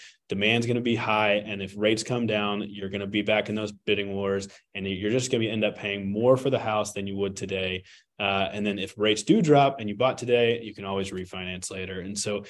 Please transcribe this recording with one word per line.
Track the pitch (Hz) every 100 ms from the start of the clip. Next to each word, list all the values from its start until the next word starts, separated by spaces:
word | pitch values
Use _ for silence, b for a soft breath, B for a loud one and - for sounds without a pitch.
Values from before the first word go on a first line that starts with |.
| B B -
Demand's | 98 104 117 117
gonna | 120
be | 120 113
high, | 110 107 107
and | 104 104 101
if | 98 101
rates | 107 110
come | - 123 117
down, | 107 104 104 104
you're | 101 98
gonna | 101 101
be | 107
back | 104 107 107
in |
those | 107 104
bidding | 104 - 104 98
wars, | 98 98 98 98 B B
and | 98 98
you're | 92 104
just | 123 127
gonna | 120
end | 110 113
up | 104 -
paying | 107 101 98
more | 104 123 131
for | 135
the | 127
house | 117 107 104
than | 101 98
you | 98
would | 98 98
today. | 98 95 92 92 - b b -
Uh, | 101 98 95
and | 104
then | 104 98
if | 95 -
rates | 104 107
do | - 214
drop | 156 143 139 135
and | 107
you | 104
bought | 127 120
today, | 120 120 117 117
you | 113
can | 98
always | 98 98 95
refinance | 95 90 95 90 90 90
later. | 95 92 92
And | 92 101
so | 107 104 101